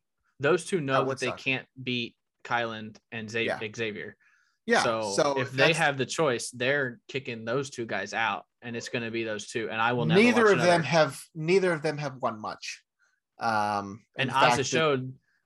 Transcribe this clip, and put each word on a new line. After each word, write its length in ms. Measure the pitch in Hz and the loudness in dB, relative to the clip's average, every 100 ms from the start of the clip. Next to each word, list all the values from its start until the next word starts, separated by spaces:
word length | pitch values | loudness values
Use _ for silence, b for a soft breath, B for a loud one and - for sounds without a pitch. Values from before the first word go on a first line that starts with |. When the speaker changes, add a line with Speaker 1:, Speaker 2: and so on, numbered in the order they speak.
| _ _ _ - | _ _ _ -2
Speaker 1:
those 240 | 143 175 | 2 2
two 160 | - 185 | 0 -4
know 140 | 135 | 0
Speaker 2:
That 40 | 135 | 0
Speaker 1:
that 60 | 131 | 0
Speaker 2:
would 120 | 131 | -2
Speaker 1:
they 80 | 127 | -4
Speaker 2:
suck. 100 | 87 | -4
Speaker 1:
can't 300 | 135 131 - 135 | -4 -4 -6 -10
beat 340 | 127 123 117 _ _ _ | -6 -4 -6 _ _ _
Kylan 520 | - 120 117 110 107 - - | -4 -2 -2 -6 -12 -16 -12
and 160 | 113 110 | -10 -6
Xa-, 180 | 117 113 | -2 -2
Speaker 2:
Yeah. 140 | - 110 | -2 -6
Speaker 1:
Xavier. 420 | 113 110 101 76 - b b b b - | -6 -6 -6 -12 -16 b b b b 0
Speaker 2:
Yeah, 160 | 226 | 2
Speaker 1:
So 300 | 120 113 107 | 4 0 0
Speaker 2:
so 240 | 101 147 135 | 2 2 2
Speaker 1:
if 120 | 120 | 0
they 160 | 131 147 | 2 4
Speaker 2:
that's 100 | 160 | 4
Speaker 1:
have 200 | 151 135 | 2 0
the 80 | 120 | -2
choice, 440 | - 151 113 - | 0 0 0 -4
they're 480 | 120 123 143 127 117 - | -4 0 0 -2 -6 -10
kicking 360 | 135 131 113 | -8 -8 -8
those 240 | 113 135 139 | -4 -4 -4
two 160 | - | -8
guys 300 | 113 101 101 | -6 -6 -4
out, 320 | 101 113 95 - _ | -2 -2 -4 -8 _
and 120 | 120 | -10
it's 140 | 117 - | -10 -6
gonna 220 | 123 117 | -6 -4
be 120 | 117 | -4
those 220 | 110 107 - | -4 -6 -6
two. 200 | 117 107 | -6 -4
And 100 | 110 | 0
I 120 | 113 | 0
will 140 | 123 156 | 2 4
never 140 | 185 | 6
Speaker 2:
Neither 240 | 240 240 | 6 6
Speaker 1:
watch 80 | 214 | 6
Speaker 2:
of 60 | 185 | 6
them 80 | 175 170 | 4 4
Speaker 1:
another. 20 | |
Speaker 2:
have, 360 | 135 165 143 135 - | 4 4 4 0 -14
neither 380 | 160 160 190 185 | -6 2 4 4
of 100 | 156 | 0
them 160 | 156 147 | -2 -4
have 180 | 143 131 | -6 -4
won 240 | 123 110 | -4 -4
much. 420 | 104 - - - _ _ _ _ _ - | -8 -10 -12 -14 _ _ _ _ _ -4
Um, 640 | 117 107 104 101 98 98 _ - | 0 0 0 -2 -4 -12 _ -6
Speaker 1:
And 140 | 135 | -2
Speaker 2:
in 40 | |
fact, 200 | 131 147 | 4 4
Speaker 1:
Azah 20 | 147 | 4
Speaker 2:
the 80 | |
Speaker 1:
showed, 540 | 131 160 156 131 131 131 _ _ | 0 0 2 0 -4 -12 _ _